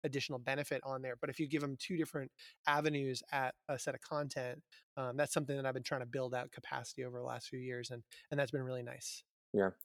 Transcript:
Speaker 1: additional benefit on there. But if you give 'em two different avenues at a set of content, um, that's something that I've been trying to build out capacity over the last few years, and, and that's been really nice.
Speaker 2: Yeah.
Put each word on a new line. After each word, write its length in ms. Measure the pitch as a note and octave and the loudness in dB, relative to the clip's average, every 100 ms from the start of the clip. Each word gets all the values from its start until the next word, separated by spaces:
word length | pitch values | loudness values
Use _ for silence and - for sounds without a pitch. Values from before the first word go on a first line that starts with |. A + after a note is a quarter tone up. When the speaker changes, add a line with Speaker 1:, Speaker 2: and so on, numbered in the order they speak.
Speaker 1:
additional 360 | D3+ C3+ - C3 | 0 0 0 -2
benefit 420 | B2 C#3 C#3+ C3+ C3+ | 0 0 2 0 0
on 160 | C3 | -2
there. 140 | C3 A#2+ | -2 -2
But 120 | C#3+ | -4
if 80 | - | 0
you 80 | D3+ | 2
give 160 | D3+ | 2
'em 140 | C#3+ C3+ | 2 -2
two 200 | - F3 | -2 0
different 340 | D#3 D3 C3 - - - - | 2 0 -6 -10 -20 0 4
avenues 560 | D3 D#3 D3 C3+ B2 - | 6 6 4 2 -2 0
at 240 | C#3 C3 - - | 0 2 -2 -4
a 120 | C3+ | -2
set 160 | - C3+ | 0 -4
of 60 | |
content, 640 | - D3+ C#3+ C#3+ B2 B2 - - _ - | -2 -2 0 -2 -2 -4 -12 -20 _ -4
um, 200 | B2+ A#2+ | -2 2
that's 160 | C#3+ | 2
something 220 | - C#3 C#3 | 2 2 0
that 80 | C3+ | 2
I've 80 | |
been 100 | B2+ | 0
trying 180 | A#2+ C#3 | 0 -2
to 40 | A#2+ | 0
build 280 | C3+ B2+ B2 | -2 0 0
out 160 | C3 | -2
capacity 520 | - - C3 A#2+ - | -8 -6 -4 -4 -6
over 140 | B2+ B2 | -4 -4
the 80 | B2+ | -4
last 240 | A#2+ - | -4 -6
few 100 | C3 | -6
years, 300 | B2+ B2 A#2 | -4 -4 -4
and, 120 | A#2+ - - - | -8 -10 -20 -2
and 100 | C#3+ | 0
that's 120 | C3+ | 2
been 120 | C#3+ | 0
really 200 | B2+ B2+ | -2 -4
nice. 400 | A#2+ B2+ - - - _ _ | -6 -8 -8 -10 -14 _ _
Speaker 2:
Yeah. 180 | G#2 F#2+ - | 4 4 4